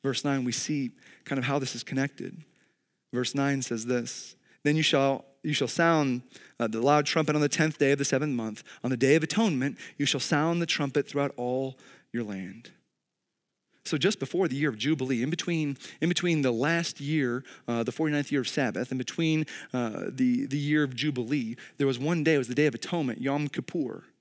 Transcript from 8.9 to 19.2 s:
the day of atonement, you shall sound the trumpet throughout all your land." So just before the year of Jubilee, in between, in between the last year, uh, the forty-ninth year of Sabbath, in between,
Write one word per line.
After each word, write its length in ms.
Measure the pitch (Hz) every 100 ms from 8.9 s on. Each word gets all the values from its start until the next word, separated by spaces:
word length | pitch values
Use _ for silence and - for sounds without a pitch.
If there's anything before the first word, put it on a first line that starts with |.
the 80 | 127
day 160 | 131
of 80 | 160
atonement, 560 | 156 - 220 135 135 - - -
you 80 |
shall 160 | 143 135
sound 400 | - 147 160 170
the 60 | 170
trumpet 420 | - 143 147 139
throughout 240 | 147 143 -
all 400 | 123 127 131 131 - - _
your 100 | 120
land." 480 | 107 95 92 104 - _ _ _ _ _ _ _ _ _ _ _
So 140 | - 151
just 200 | 180 208
before 300 | 135 170 175
the 80 | 135
year 140 | 147
of 80 | 107
Jubilee, 440 | 127 151 131 123
in 60 | 131
between, 460 | 160 - 165 147 131 - -
in 80 | 170
between 340 | 170 175 160
the 80 | 131
last 500 | 117 143 170 165 -
year, 440 | 143 156 127 123 - - -
uh, 140 | 117
the 100 | 117
forty-ninth 400 | - 156 147 139
year 80 | 143
of 80 | 117
Sabbath, 420 | - 123 92 123
in 60 | 131
between, 500 | 123 -